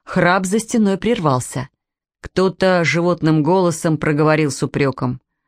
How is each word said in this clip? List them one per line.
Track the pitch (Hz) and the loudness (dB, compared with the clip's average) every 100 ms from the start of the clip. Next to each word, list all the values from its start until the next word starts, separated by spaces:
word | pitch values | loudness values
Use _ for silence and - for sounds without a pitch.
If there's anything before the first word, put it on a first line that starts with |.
| - | -6
храп | 185 175 185 190 | 0 2 2 0
за | 214 | -2
стеной | 214 240 202 190 | -2 0 2 0
прервался. | 208 233 156 127 - - 127 _ _ _ _ _ | -2 0 0 0 -2 -10 -12 _ _ _ _ _
Кто-то | - - 190 - 190 180 160 | -8 -2 -2 0 0 2 0
животным | 156 175 170 156 156 | 0 0 0 2 2
голосом | 147 190 180 160 165 156 | 2 2 2 0 -2 -2
проговорил | 165 147 156 156 151 | 0 0 2 2 0
с | 127 | -2
упреком: | 139 143 139 - 127 127 - _ | -4 -2 -2 -2 -6 -6 -12 _